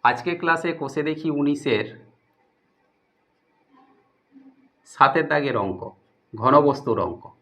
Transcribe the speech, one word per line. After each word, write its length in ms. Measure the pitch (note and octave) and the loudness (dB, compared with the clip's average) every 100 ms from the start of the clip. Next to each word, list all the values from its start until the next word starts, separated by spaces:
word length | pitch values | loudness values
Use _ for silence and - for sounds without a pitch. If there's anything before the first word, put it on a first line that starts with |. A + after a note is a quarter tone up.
আজকে 280 | B2 B2 F3+ F3 | 2 0 -4 -2
ক্লাসে 280 | E3+ E3 E3+ | 0 0 0
কোষে 280 | E3 C3+ D3+ | -4 -4 -2
দেখি 240 | D3 D#3 D#3+ | -2 -2 -2
উনিশের 540 | C#3+ C#3+ C#3+ C#3+ G#2+ G#2 - - _ _ _ _ _ _ _ _ _ _ _ _ _ _ _ D4 C4+ C4+ _ _ _ _ - - _ _ _ _ | 0 0 0 0 0 -2 -10 -20 _ _ _ _ _ _ _ _ _ _ _ _ _ _ _ _ _ _ _ _ _ _ -20 -20 _ _ _ _
সাতের 320 | - C#3 E3 D3+ | 2 4 4 0
দাগের 280 | D3+ C#3 B2 | 0 0 -2
অঙ্ক, 240 | G2 F2+ - - _ _ _ | -2 -4 -10 -16 _ _ _
ঘনবস্তুর 640 | A2 A#2+ C#3+ C#3+ C3+ - G#2 E2+ | -2 2 4 2 0 -2 -2 -2
অঙ্ক। 180 | - - _ | -6 -16 _